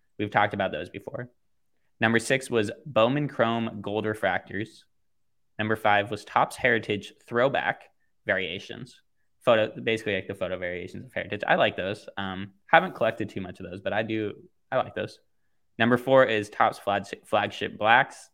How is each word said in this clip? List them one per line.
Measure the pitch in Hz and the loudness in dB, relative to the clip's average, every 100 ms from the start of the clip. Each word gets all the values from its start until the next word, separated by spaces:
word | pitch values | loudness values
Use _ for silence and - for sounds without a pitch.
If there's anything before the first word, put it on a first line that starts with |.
| _ - | _ -8
We've | 104 | 0
talked | 110 104 | 2 2
about | 101 95 | 0 -2
those | 78 87 | -2 -10
before. | - - - 123 _ _ _ _ _ _ - | -12 -12 -12 -14 _ _ _ _ _ _ -2
Number | 113 113 | 2 2
six | 113 135 - | 2 -2 0
was | 120 107 - 151 | 0 0 -4 -2
Bowman | 113 117 143 143 | 2 4 2 -4
Chrome | - 113 117 113 107 | 0 0 0 -4 -6
Gold | 104 104 107 | -4 -2 -2
Refractors. | 107 95 92 - 98 110 - _ _ _ _ _ _ _ - | -2 0 -2 -4 -8 -8 -12 _ _ _ _ _ _ _ -6
Number | 107 110 | -2 2
five | 107 104 104 | 4 4 2
was | 104 - | -6 -2
Topps | 120 147 - | 0 0 0
Heritage | 127 113 - 101 - - - | 0 2 0 -4 -6 -20 -6
Throwback | 120 135 104 98 - - _ _ _ - | 0 2 2 -2 -4 -10 _ _ _ -2
Variations. | 95 90 95 - - - - _ _ _ _ - | -2 -2 -8 -10 -14 -14 -18 _ _ _ _ 4
Photo, | 110 110 - | 4 4 -2
basically, | 120 113 113 95 | -2 -2 -2 -4
like, | - | -4
the | |
photo | 98 90 92 | -6 -6 -6
variations | 90 90 92 98 127 | -6 -8 -10 -14 -12
of | |
Heritage. | 95 95 104 - | -10 -8 -6 0
I | - | 2
like | 113 - | 2 0
those. | 92 107 - - | -6 -6 -10 -10
Um, | 95 92 98 _ - | -8 -8 -10 _ 2
haven't | 160 185 - | 4 4 -2
collected | 113 110 104 | -2 0 -6
too | 104 | -6
much | 92 98 | -10 -10
of | 90 | -12
those, | 95 | -8
but | 98 | -4
I | 101 | -4
do, | 113 110 104 - - _ - | -2 -4 -4 -8 -20 _ -6
I | 127 | -4
like | 110 - | -4 -6
those. | - - _ _ _ _ _ - | -8 -10 _ _ _ _ _ 0
Number | 117 123 | 4 4
four | 135 131 120 | 6 6 6
is | 110 104 | 2 -2
Topps | - 110 - | 2 0 2
flag-, | - 101 98 - - | -2 -2 -2 -14 -2
Flagship | 107 101 - 95 98 | 0 0 -4 -8 -2
Blacks. | 107 123 139 - - | 6 6 4 -4 -20